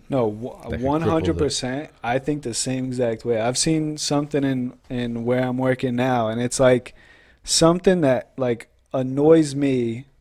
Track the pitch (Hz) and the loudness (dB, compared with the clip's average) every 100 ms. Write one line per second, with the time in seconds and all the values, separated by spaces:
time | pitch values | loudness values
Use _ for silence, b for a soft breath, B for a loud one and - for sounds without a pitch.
0 | - 135 110 107 120 - - - 131 151 | -6 -2 -2 -4 -10 -12 -10 -6 -2 -2
1 | 165 165 170 156 143 - 127 135 156 _ | 0 0 0 0 -2 -2 -6 -8 -10 _
2 | 117 131 139 147 120 110 135 131 131 123 | -4 -2 -2 -4 -4 -6 -4 -4 -4 -2
3 | 120 113 117 110 117 127 165 160 151 151 | -2 -2 -2 0 0 0 0 0 -2 -6
4 | - 147 147 143 139 131 123 - - 127 | -2 -2 -2 -2 0 -2 -4 -8 -10 -6
5 | 120 117 117 123 127 123 131 127 131 120 | -6 -4 -2 0 0 0 0 0 -2 0
6 | 127 123 110 113 123 - 127 123 - - | 0 0 0 -2 -2 2 4 4 0 -16
7 | b b b b - - 165 180 196 180 | b b b b -4 4 4 4 2 4
8 | 139 120 - - 127 117 - _ _ 135 | 4 2 -2 -4 -2 -2 -6 _ _ -6
9 | 131 135 151 165 147 139 143 127 117 113 | -4 2 6 6 4 0 0 0 -2 -4
10 | - _ | -10 _